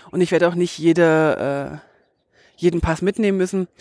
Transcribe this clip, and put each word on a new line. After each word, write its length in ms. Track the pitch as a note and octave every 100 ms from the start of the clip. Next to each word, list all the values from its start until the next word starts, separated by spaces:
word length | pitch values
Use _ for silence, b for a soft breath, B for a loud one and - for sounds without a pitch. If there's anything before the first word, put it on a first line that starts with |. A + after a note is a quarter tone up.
| B
und 100 | -
ich 100 | F3
werd 120 | E3
auch 120 | E3+ F3
nicht 220 | F3 -
jede, 1040 | E3 E3 E3 D#3+ D#3 - B2+ C#3 C3+ D3+
äh, 800 | - _ _ _ _ _ _ _
jeden 200 | E3+ E3+
Pass 200 | E3 D#3+
mitnehmen 360 | F3+ G3+ G#3 G3
müssen. 300 | F#3 F#3+ F3+ _